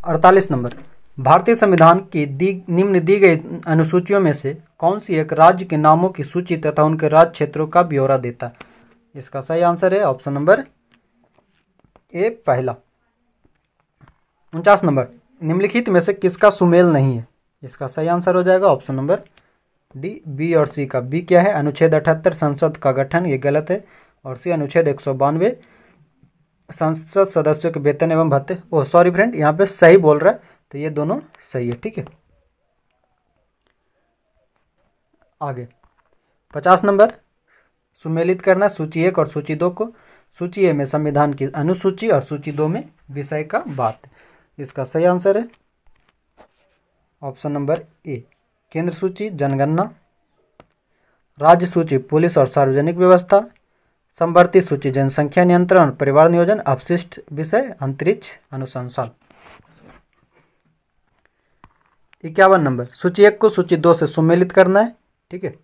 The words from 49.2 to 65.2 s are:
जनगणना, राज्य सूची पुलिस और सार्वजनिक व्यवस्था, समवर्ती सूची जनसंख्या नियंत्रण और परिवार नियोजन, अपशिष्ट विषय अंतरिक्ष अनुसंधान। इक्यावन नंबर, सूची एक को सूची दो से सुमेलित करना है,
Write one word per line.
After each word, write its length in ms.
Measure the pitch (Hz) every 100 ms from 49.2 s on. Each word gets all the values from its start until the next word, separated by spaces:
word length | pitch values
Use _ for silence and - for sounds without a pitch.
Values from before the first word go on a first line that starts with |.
| 214
जनगणना, 520 | 170 139 135 139 160 214 - _ _ _ _ _ _ _ _ _ _ _ _ _ _
राज्य 260 | 147 175 180
सूची 320 | 175 160 135
पुलिस 360 | - 151 170 165
और 80 | 131
सार्वजनिक 480 | 147 135 135 151 170
व्यवस्था, 440 | 180 180 180 196 233 _ _ _ _ _ _ _
समवर्ती 400 | 170 170 175 185
सूची 300 | 180 139 139
जनसंख्या 540 | 131 135 135 147 175
नियंत्रण 360 | 180 175 180 185
और 100 | 151
परिवार 360 | - 139 139 165
नियोजन, 300 | 170 175 214
अपशिष्ट 600 | - 135 - 175 175 - -
विषय 420 | 147 156 202 269 -
अंतरिक्ष 500 | 135 139 156 - - - _
अनुसंधान। 580 | 135 131 131 123 127 120 _ _ _ _ - _ _ _ _ _ _ _ _ _ _ _ _ _ _ _ _ _ _ _ _ _ _ _ _ _ _
इक्यावन 360 | 165 160 190 190
नंबर, 260 | 147 123 123
सूची 380 | - 180 180
एक 140 | 202 208
को 80 | 220
सूची 260 | 214 180 170
दो 180 | 170
से 120 | 165 156
सुमेलित 460 | - 160 170 180
करना 280 | - 185 196
है, 140 | 233 - _ _